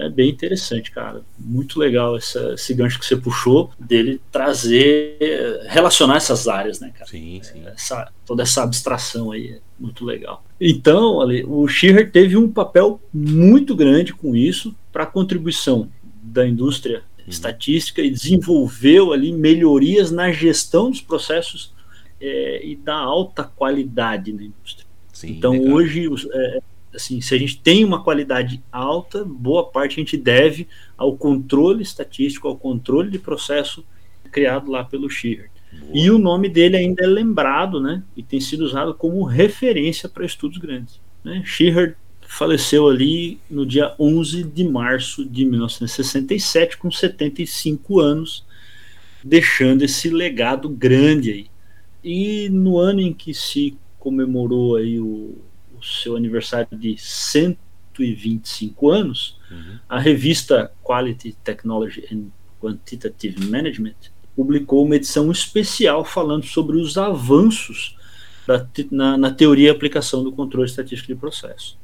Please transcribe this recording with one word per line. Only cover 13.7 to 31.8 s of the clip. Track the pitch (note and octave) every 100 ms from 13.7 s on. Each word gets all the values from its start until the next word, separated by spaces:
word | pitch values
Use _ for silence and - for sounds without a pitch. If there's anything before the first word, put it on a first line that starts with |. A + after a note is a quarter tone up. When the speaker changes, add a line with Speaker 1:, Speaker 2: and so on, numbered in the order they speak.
| G3
Speaker 1:
grande | C#3+ C#3+ F3+
com | - D3+ A#2
isso | C#3 F#3 - - -
pra | D3+ D#3
contribuição | F#3+ F#3+ F#3 E3 - - B2 G#2+ - - -
da | A2+ A#2+ B2
indústria | A#2 C3 C3+ B2+ A2 - - -
Speaker 2:
Uhum. |
Speaker 1:
estatística | E2+ F2 A2+ - D#3+ - -
e | D3
desenvolveu | B2 C3+ F#3 - D#3+ A#2+ G2+ C3 F3 F#3
ali | C#3+ C#3+
melhorias | C#3+ D#3 E3 E3 C#3 C#3+ G3+ F3
na | E3+ F3+
gestão | D#3+ D#3+ D#3 - E3+ A#3+
dos | -
processos, | - D#3+ - D#3+ E3+ - - - - - - -
é, | C#3 C3+ C3+ C3+ D#3
e | D3+
da | D3 D3+
alta | C3 D#3 F#3+ -
qualidade | - - C3+ C#3+ B2+ A#2 A2+ G#2+ G2+
na | G#2
indústria. | G#2 - - - - - -
Speaker 2:
Sim, | - E2
Speaker 1:
Então, | D#2+ B2
Speaker 2:
legal. | C3 C3
Speaker 1:
hoje, | D3 E3+ D#3 E3
os, | C3+ -
é, | C3 B2+ B2+ - - -
assim, | - - B2+
se | -
a | B2+
gente | C3+ -
tem | - F#3+
uma | G#3+ E3+
qualidade | - D3 C#3 B2+ B2 C3 -
alta, | B2+ C3 E3 F3+ G3+ G3+
boa | C3 A#2+ E3+ E3+
parte | C3 C#3
a | D3
gente | D3+ D3+
deve | B2 B2 D3+ D3 F3 - - -
ao | C#3 C3+
controle | D3 C3+ C3 C#3 E3 A3+